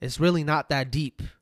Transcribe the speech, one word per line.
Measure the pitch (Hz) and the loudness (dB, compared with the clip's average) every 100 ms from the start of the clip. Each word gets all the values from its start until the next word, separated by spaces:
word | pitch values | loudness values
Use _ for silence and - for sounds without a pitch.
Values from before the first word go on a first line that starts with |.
It's | 123 - | -8 2
really | 170 170 | 4 4
not | 151 151 - | 2 0 0
that | 139 131 | -2 -2
deep. | 131 139 - - - | -4 -4 -6 -14 -14